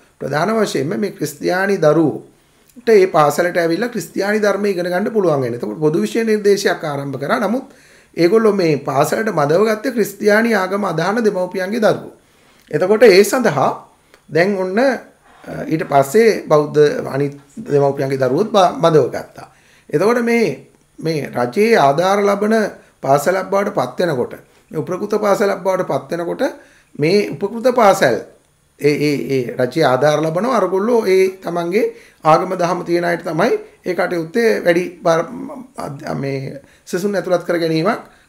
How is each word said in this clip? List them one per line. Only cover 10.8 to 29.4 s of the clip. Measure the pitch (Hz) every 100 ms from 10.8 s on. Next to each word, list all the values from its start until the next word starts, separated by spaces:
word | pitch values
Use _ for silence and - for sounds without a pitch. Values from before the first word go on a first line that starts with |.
| 202
අදහන | 160 175 226
දෙමව්පියන්ගේ | 214 180 180 190 185 233
දරුවෝ. | 208 135 - - _ _ _ _ -
එතකොට | 151 180 214
ඒ | 240 185
සඳහා | 202 269 214 139 180 - - _ _ _ -
දැන් | 151 185 196
ඔන්න, | 185 196
අ, | 269 226 - _ _ _ - 156
ඊට | - 160
පස්සේ | - 139 135 220 226 185 -
බෞද්ධ | 151 143 147 147 - 135
අනිත් | 135 143 143 - -
දෙමව්පියන්ගේ | - 139 139 139 135 135
දරුවොත් | 127 139 220
බ-, | 208 175 143
බඳව | 165 156 107
ගත්තා. | - - - - _ _ _ -
එතකොට | 151 202 240
මේ, | 233 233 196 131 - _ _ -
මේ | 156 156 131
රජයේ | 123 123 196 226 208
ආධාර | 139 147 185 202
ලබන | 202 196 214 220 196 - _ _
පාසලක් | 139 143 180 190 170
බවට | 196 202
පත් | 160 127 -
වෙනකොට, | 175 131 110 - - _ -
මේ | 160
උපකෘත | 143 185 208 214
පාසලක් | 208 190 202 190
බවට | 185 185 175
පත් | 139 -
වෙනකොට | 170 170 175 285 - - _ _ -
මේ | 151 202 -
උපකෘත | - 196 233 247 247
පාසල් | 208 185 151 101 - _ _ _ _ -
ඒ, | 143 143
ඒ, | 147 139 -
ඒ | 135